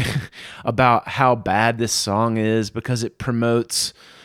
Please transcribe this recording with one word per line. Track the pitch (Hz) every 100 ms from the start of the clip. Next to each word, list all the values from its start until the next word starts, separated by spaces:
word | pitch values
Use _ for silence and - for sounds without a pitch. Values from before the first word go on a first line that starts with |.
| - - - - -
<laughs> | - -
about | 113 127 117 -
how | - 131 120
bad | 95 98 113 117
this | 113
song | - - 101 117 113
is | 110 113 104
because | 113 - 123
it | 117 -
promotes, | - 117 117 117 117 - - - - -